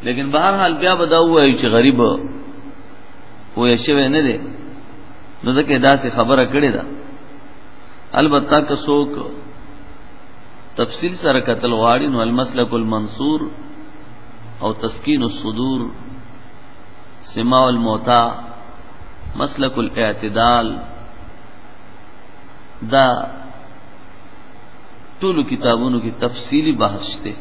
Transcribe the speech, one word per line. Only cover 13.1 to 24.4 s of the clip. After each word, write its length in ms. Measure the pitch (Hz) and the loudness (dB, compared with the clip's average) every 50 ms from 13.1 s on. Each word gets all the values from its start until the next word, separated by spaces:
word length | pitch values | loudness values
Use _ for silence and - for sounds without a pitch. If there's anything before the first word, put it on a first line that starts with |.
| 104 - 135 147 156 156 151 - - - - - - - - - - - - - - - - - - - - - - - | -4 -2 0 0 0 0 -2 -4 -8 -10 -12 -12 -12 -12 -12 -12 -12 -12 -12 -12 -12 -12 -12 -12 -12 -12 -12 -12 -10 -4
او 120 | 104 107 110 | -4 -4 -4
تسکین 500 | - 117 113 - - - 143 151 139 123 | -2 -4 -4 -4 -4 0 2 2 2 2
الصدور، 580 | 117 98 92 101 113 107 110 123 131 135 127 120 110 - - - - - - - - - - - - - - - - - - - - - - - - - - - | 0 -2 -4 -6 -4 -2 -2 -2 0 0 -2 -4 -4 -6 -10 -10 -10 -10 -10 -10 -10 -10 -10 -10 -10 -12 -12 -12 -12 -12 -12 -12 -12 -12 -12 -12 -12 -12 -12 -12
سماع 420 | - - 110 113 120 127 131 131 | -8 -4 0 2 4 6 6 6
الموتا، 580 | 127 123 117 117 110 110 107 117 123 120 120 117 120 110 - - 117 - - - - - - - - - - - - - - - - - | 6 4 2 2 2 0 0 2 4 6 6 6 4 0 -6 -8 -10 -10 -12 -12 -12 -12 -12 -12 -12 -12 -12 -10 -12 -10 -10 -8 -8 -4
مسلک 420 | - 123 139 - 143 139 131 131 - | -4 -4 -4 0 0 0 0 0 0
الاعتدال، 1000 | 117 - - 113 113 107 104 - 110 107 101 113 113 120 123 120 113 110 - - 120 - - - - - - - - - - - - - - - - - - - - - - - - - - - - - - - - - - - - - - - - | -2 -2 0 0 0 0 0 -2 -4 -2 0 4 4 6 6 4 2 0 -2 -6 -8 -10 -10 -10 -10 -12 -10 -12 -10 -10 -10 -12 -12 -12 -12 -12 -12 -12 -12 -12 -12 -12 -12 -12 -12 -10 -10 -10 -10 -10 -12 -12 -12 -12 -12 -12 -12 -12 -10 -10 -6
دا 240 | 110 120 135 135 127 123 - - - - - - - - - - - - - - - - - - - - - - - - - | 2 4 6 6 6 4 0 -2 -6 -8 -10 -12 -12 -12 -12 -12 -12 -12 -12 -12 -12 -12 -12 -12 -12 -12 -12 -12 -12 -12 -12